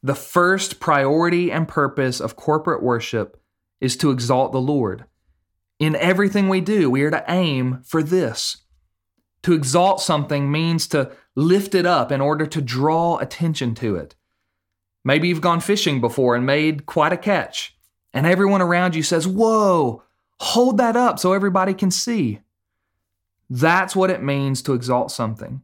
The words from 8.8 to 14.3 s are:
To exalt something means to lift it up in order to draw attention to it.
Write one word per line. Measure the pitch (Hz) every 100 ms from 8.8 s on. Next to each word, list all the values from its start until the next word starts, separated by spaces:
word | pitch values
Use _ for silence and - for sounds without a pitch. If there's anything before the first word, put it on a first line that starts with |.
| _ _ _ _ _ _
To | -
exalt | 160 135 160 185 190
something | - 156 143 143 139
means | 147 165 165 -
to | 151 131 - _
lift | - 156 190 196
it | 190 175
up | 165 120
in | 139
order | 139 151 156
to | 160
draw | 131 123 147 165 170 165
attention | 127 - 170 151 127 113
to | 117 92
it. | 76 _ _